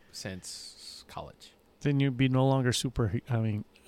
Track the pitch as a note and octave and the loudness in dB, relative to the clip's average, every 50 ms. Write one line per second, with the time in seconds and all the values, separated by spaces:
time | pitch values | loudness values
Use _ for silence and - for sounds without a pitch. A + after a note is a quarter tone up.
0 | _ - - - - G#2 F#2 F2+ - - - - - - - - - - - - | _ -20 -16 -12 -10 -10 -10 -10 -12 -14 -14 -14 -16 -18 -18 -18 -18 -18 -18 -18
1 | - - - - - C#2 - - - - - _ _ _ _ - - C#3+ C#3+ C#3 | -18 -16 -14 -14 -14 -14 -16 -20 -20 -20 -20 _ _ _ _ -4 -2 0 2 2
2 | C#3 C#3 B2+ A#2+ C3+ C3 C3 C3 C3 C3+ C3+ C3+ B2 B2+ A#2 - - C3 - - | 2 2 2 2 2 4 4 4 4 4 4 4 2 2 0 0 -2 -4 0 0
3 | A#2 G2+ G2 A#2+ - - A#2+ A2+ A2+ A2 G#2 G#2 - _ _ - - | 0 0 0 -2 -4 -2 -2 0 0 0 -2 -4 -6 _ _ -10 -2